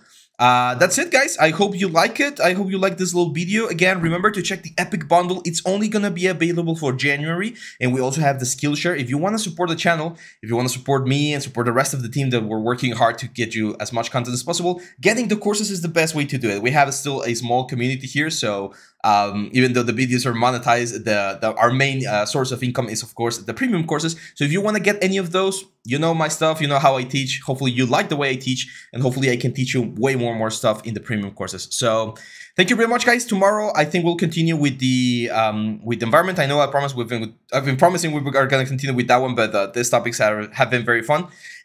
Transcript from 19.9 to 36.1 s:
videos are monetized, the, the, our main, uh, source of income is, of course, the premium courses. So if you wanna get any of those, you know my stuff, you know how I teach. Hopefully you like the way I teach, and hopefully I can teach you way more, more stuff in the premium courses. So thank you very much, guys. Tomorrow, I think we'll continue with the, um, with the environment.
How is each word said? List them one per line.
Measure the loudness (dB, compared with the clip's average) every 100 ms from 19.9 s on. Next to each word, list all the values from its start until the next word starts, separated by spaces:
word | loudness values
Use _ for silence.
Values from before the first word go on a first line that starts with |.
videos | 0 2 2 0
are |
monetized, | 2 2 0 2 2 2 -4
the, | -2 0 0 -2
the, | -4 2
our | 2
main, | 4 0 0 -2
uh, | 0 0
source | 0 -2
of | -2
income | -4 -2 -4
is, | -6
of | -8 -4
course, | -4 -4
the | -8
premium | -4 0 0 0
courses. | -2 -2 -6 -12 -4
So | 0
if |
you | 0
wanna | 0 0
get | 0 2
any | 2 0
of | 0
those, | 0 0 -2 -10 _
you | -4 0
know | 2
my | 2 0
stuff, | 0 0 0
you | 0
know | 4
how | 4 4
I |
teach. | -2 -4 -2 -4
Hopefully | -4 -2 0
you | 2 2
like | 2 0
the | -2
way | -2
I | -2
teach, | -4 -4 -6 -14 -12
and | -4
hopefully | -2 0 0
I | 0
can | -2
teach | -2 -2
you | 0 -2 -2
way | 0 0
more, | -2
more | -2 -4
stuff | -2 -2 -2 -4
in |
the | -10
premium | -4 -6 -6
courses. | -8 -10 -10 -10
So | -2 0 0 -2 -8 -18 -20 -12 0
thank | 2
you | 4
very | 2
much, | 2 2
guys. | 2 2
Tomorrow, | 2 2 2 0 0
I |
think | 0 2 0
we'll | 0
continue | -2 0 0 2
with | 0 0
the, | 0 2 2 0 0
um, | 0 0 0 -4 -4
with | -4 -2
the |
environment. | 4